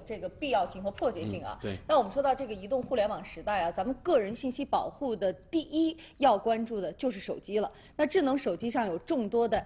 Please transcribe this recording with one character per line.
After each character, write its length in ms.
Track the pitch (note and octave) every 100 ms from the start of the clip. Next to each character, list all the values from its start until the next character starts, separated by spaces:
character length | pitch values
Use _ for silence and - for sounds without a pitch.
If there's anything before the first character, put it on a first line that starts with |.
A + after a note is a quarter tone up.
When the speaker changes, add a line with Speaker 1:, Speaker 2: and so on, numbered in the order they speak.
| -
Speaker 1:
这 140 | G#3+
个 100 | C#4
必 220 | - D4
要 140 | A3+ F#3
性 160 | F#3+
和 100 | G3
迫 200 | - D#4
切 140 | F#3 A2
性 180 | G2
啊。 140 | G#2 -
Speaker 2:
嗯， 20 |
对。 140 | G#2+ F#2+ -
Speaker 1:
那 100 | D4+
我 60 |
们 80 | G3+
说 100 | G3+
到 120 | C#4 B3
这 100 | C4
个 80 |
移 140 | G#3 G3
动 140 | C4
互 120 | B3 B3+
联 140 | G#3
网 140 | F#3 F#3+
时 160 | -
代 220 | E3 G3+
啊， 80 | E3+
咱 140 | F3 F#3+
们 100 | C4
个 160 | - D4+
人 140 | G3+
信 180 | A#3 C4
息 120 | B3
保 260 | C4+ G3 -
护 260 | - C#4 G#3+
的 180 | G3
第 260 | F#3 - E4
一 360 | D4 D4+ D#4+ D#4+ - -
要 200 | C4 G3+
关 260 | A3+ A3+
注 160 | A3+ A3
的 140 | F3
就 160 | F3 C4+
是 100 | G3
手 200 | - -
机 180 | - G#3
了。 140 | G3+ - - -
那 100 | -
智 160 | F#4+
能 160 | C#4 C4+
手 180 | A#3+ E3+
机 140 | A#3
上 160 | B3+ G#3+
有 120 | E3
众 280 | - D#4 G#3
多 200 | A#3 A#3
的 120 | G3+